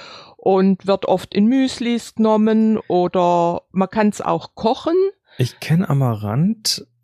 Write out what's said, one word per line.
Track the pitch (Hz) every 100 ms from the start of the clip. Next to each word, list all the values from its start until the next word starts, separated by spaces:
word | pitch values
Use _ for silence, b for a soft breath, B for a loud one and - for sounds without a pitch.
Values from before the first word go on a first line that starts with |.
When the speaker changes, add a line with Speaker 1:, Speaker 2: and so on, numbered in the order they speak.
| B B B B
Speaker 1:
und | - 190 190 190 185
wird | 196 -
oft | 185 -
in | - 214
Müslis | 269 262 - 233 233 -
genommen | - 220 214 220 220 220 220 -
oder | 180 180 185 175 175 170 175 -
man | 185 190
kann's | 220 208 -
auch | - 170 -
kochen. | - 226 262 320 370 392 - _ b
Speaker 2:
Ich | 123 -
kenn | - 165
Amaranth, | - 139 127 107 104 120 185 226 - - - _